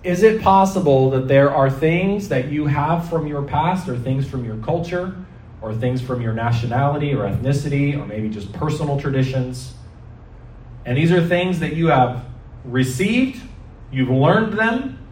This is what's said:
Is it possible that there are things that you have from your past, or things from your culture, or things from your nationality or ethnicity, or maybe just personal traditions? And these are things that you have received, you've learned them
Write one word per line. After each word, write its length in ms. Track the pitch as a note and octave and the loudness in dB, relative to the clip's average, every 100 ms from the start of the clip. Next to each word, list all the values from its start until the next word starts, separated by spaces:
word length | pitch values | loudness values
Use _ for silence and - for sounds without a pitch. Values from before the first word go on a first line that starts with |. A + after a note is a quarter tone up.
Is 200 | F3+ F3 | -2 4
it 180 | A3 A3 | 4 6
possible 720 | G3 G3 F#3+ F#3+ D#3 C3+ C3 | 6 6 4 2 4 4 4
that 160 | C3+ C3 | 2 4
there 240 | C#3 C#3+ | 6 6
are 180 | C#3 C3+ | 4 2
things 600 | C3 D#3+ E3+ G3 G3+ - | 2 2 2 0 -2 -2
that 180 | C3 C3+ | -2 -2
you 180 | D3 | -2
have 420 | D3 D3 D3+ E3+ - | 0 0 0 0 0
from 200 | E3 D3 | -4 -2
your 160 | D3 | -4
past, 440 | C#3+ D3 E3 F#3+ - | -4 0 0 -2 -4
or 80 | |
things 320 | B2 C3 C3+ C3+ | -4 -2 -2 -2
from 160 | C3 | -6
your 140 | A2+ A2 | -6 -8
culture, 580 | C#3+ E3+ E3+ F3+ F#3 - - - - - | -4 -4 -2 -4 -6 -10 -16 -20 -20 -14
or 120 | A2 | -8
things 280 | A2 B2 B2+ | -4 -2 -2
from 180 | B2 B2 | -4 -4
your 120 | A2+ | -4
nationality 800 | A2 A#2 A#2 A#2+ B2+ C#3+ D3 D3 | -2 0 0 0 0 0 0 -2
or 160 | A#2+ G2+ | -2 -2
ethnicity, 680 | - B2+ C#3 D3 C#3+ C#3+ | -2 0 -2 0 0 0
or 120 | C#3+ G2+ | -2 -6
maybe 200 | G#2+ G#2+ | -6 -6
just 240 | G#2 F#2+ | -6 -10
personal 460 | E3 D3+ - D3 C#3 | -6 -4 -2 -2 -2
traditions? 760 | C#3 C3+ B2 C3 B2+ - - - - - - - - - - - - - | -2 0 0 -2 -4 -8 -12 -16 -20 -20 -20 -20 -20 -20 -20 -20 -20 -16
And 140 | B2 B2+ | -2 2
these 140 | E3+ | 4
are 100 | F3 | 4
things 380 | E3 F3 F#3 E3 | 4 2 0 -2
that 160 | D#3 | -4
you 120 | E3 E3 | 0 2
have 380 | C#3 A#2+ - - - - - | 4 2 0 -12 -16 -18 -18
received, 760 | B2 B2+ B2 - G3 A#3+ C4 - - - - - - | -4 -2 0 0 0 2 0 -4 -18 -18 -20 -20 -10
you've 180 | C3 B2 | -2 0
learned 440 | C3 D3+ G#3 G#3+ | 4 4 4 2
them 440 | G#3 A3+ B3+ C#4 - - | 0 0 -2 -6 -12 -18